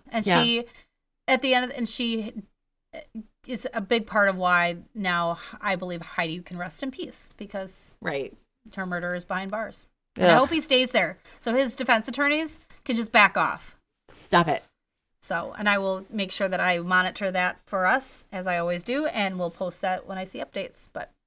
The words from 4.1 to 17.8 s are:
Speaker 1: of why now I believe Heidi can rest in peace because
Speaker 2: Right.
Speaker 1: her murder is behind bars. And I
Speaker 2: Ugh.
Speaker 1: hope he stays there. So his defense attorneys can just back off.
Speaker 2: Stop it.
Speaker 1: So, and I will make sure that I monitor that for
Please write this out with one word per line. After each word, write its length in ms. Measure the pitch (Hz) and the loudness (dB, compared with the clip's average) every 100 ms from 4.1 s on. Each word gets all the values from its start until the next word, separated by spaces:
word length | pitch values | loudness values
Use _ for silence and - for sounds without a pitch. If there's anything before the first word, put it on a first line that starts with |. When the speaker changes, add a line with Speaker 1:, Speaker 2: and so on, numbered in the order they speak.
| 214 202 | 2 4
Speaker 1:
of 80 | 185 | 4
why 420 | 180 175 175 175 - | 2 4 2 -2 -10
now 440 | 214 185 175 170 170 - - | -6 -2 0 0 -2 -8 -6
I 160 | 208 185 | -2 -2
believe 260 | 180 175 | -4 -8
Heidi 380 | 165 - 170 175 | -8 -4 -4 -4
can 180 | 175 180 | -8 -10
rest 240 | 180 - | -10 -8
in 80 | 269 | -8
peace 400 | 269 359 - - - | -8 -10 -12 -16 -16
because 580 | 208 202 190 - - - | -10 -10 -10 -12 -18 -8
Speaker 2:
Right. 340 | 180 139 127 - _ _ - - | -4 -4 -4 -10 _ _ -14 -8
Speaker 1:
her 100 | 185 | -4
murder 280 | 175 175 | -4 -4
is 100 | 180 | -4
behind 260 | 175 185 190 | -4 -6 -4
bars. 360 | 208 220 - - _ _ - | -6 -8 -10 -20 _ _ 4
And 100 | 180 | 8
I 60 | |
Speaker 2:
Ugh. 40 | 160 | 8
Speaker 1:
hope 100 | 180 | 6
he 100 | 320 | 2
stays 300 | - 254 247 | 2 2 4
there. 280 | 226 170 185 - - | 2 0 -4 -18 -10
So 160 | - | -2
his 220 | 247 262 - | 2 2 0
defense 320 | 254 233 220 | 2 2 2
attorneys 520 | 247 285 302 320 - _ - | -2 0 0 -2 -8 _ -12
can 120 | - 233 | -4 -2
just 160 | 220 | 2
back 240 | 226 196 190 | 6 6 4
off. 400 | 147 - - - _ _ _ | -2 -2 -12 -20 _ _ _
Speaker 2:
Stop 400 | - - 175 160 | -18 0 2 4
it. 160 | - - _ _ _ _ _ | 0 -6 _ _ _ _ _
Speaker 1:
So, 320 | - 170 110 - | -8 -6 -6 -2
and 120 | 208 | 0
I 100 | 202 | 2
will 260 | 196 190 190 | 0 -4 -6
make 220 | 214 190 | -6 -4
sure 160 | - 196 | -2 -2
that 120 | 180 | 0
I 200 | 180 175 | 0 0
monitor 500 | 175 185 185 - 196 | 2 2 2 -2 -2
that 280 | 185 180 - | 0 -2 -4
for 220 | - 196 | -6 0